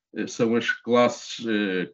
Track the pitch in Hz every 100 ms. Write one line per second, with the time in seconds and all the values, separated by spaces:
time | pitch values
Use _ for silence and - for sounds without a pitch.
0 | _ - 101 - 113 117 - - 117 120
1 | 120 - - - 113 107 101 92 90